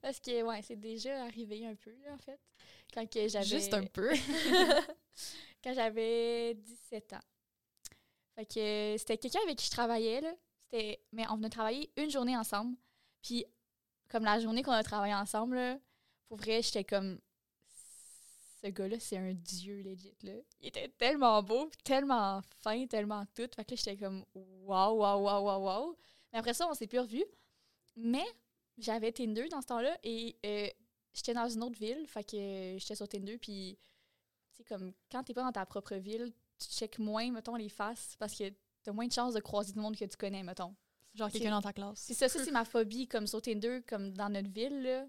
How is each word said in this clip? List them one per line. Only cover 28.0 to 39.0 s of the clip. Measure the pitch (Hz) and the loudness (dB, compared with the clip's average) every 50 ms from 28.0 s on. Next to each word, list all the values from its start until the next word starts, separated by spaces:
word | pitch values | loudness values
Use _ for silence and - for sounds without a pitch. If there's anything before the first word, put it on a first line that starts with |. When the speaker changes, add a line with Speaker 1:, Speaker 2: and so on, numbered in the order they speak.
| 233 233 240 269 349 466 466 _ _ _ _ _ _ _ _ | 0 2 2 2 2 -2 -6 _ _ _ _ _ _ _ _
Speaker 1:
j'avais | - 220 226 214 226 214 226 226 | -8 -2 -2 0 2 0 0 0
Tinder | - 254 220 214 220 254 | 0 -2 -2 0 -2 -2
dans | 330 359 285 | -4 -4 -6
ce | 254 | -4
temps-là | - 254 233 233 277 339 349 - | -2 -2 0 2 0 0 0 -4
et, | 240 226 226 233 233 233 _ - | -4 -4 -4 -4 -8 -8 _ -6
euh, | 208 208 208 208 202 - _ _ _ _ _ _ _ _ | -4 -2 -2 -2 -4 -6 _ _ _ _ _ _ _ _
j'étais | - - - 233 | -6 -4 -2 0
dans | 240 233 | 0 0
une | 247 233 220 233 | 0 0 -2 -4
autre | 247 240 208 | -4 -4 -4
ville. | 214 214 247 302 320 | -4 -4 -2 -4 -6
Fait | 294 - 214 208 | -8 -8 -10 -8
que | - - 208 202 196 196 190 190 185 185 | -6 -6 -6 -4 -4 -6 -6 -6 -6 -6
j'étais | 190 - - 208 | -8 -6 -6 -6
sur | - 208 | -6 -6
Tinder, | 202 - 202 196 196 220 | -6 -6 -6 -6 -6 -8
puis, | 240 - - 202 196 190 185 196 _ _ _ _ _ _ _ _ _ _ _ _ _ _ _ | -10 -10 -10 -8 -8 -8 -10 -12 _ _ _ _ _ _ _ _ _ _ _ _ _ _ _
tu | _ | _
sais, | - 233 | -20 -12
comme, | - 220 190 185 185 185 _ _ _ | -10 -8 -8 -8 -10 -12 _ _ _
quand | - 247 262 | -8 -8 -6
t'es | - 240 | -4 -4
pas | 247 254 | -2 -2
dans | 254 226 | -2 0
ta | 202 190 | -2 -4
propre | - - 202 196 - 208 | -4 -6 -8 -6 -4 -6
ville, | 196 190 202 214 226 240 240 226 _ _ _ _ _ | -6 -6 -6 -6 -4 -6 -6 -8 _ _ _ _ _
tu | - - | -10 -6
checkes | - - 226 214 - - | -4 -4 -4 -4 -4 -2
moins, | 214 208 214 220 233 247 | -2 0 0 0 0 -2
mettons, | 247 226 226 240 233 | -2 -4 -4 -4 -4
les | 233 214 208 | -4 -4 -6
faces | - - 208 214 240 226 - - - _ | -4 -4 -4 -4 -4 -6 -10 -12 -8 _
parce | 214 208 208 | -6 -6 -4
que | - 214 190 196 _ _ _ _ _ _ | -4 -4 -6 -6 _ _ _ _ _ _
t'as | 226 | -6
moins | 202 214 | -4 -2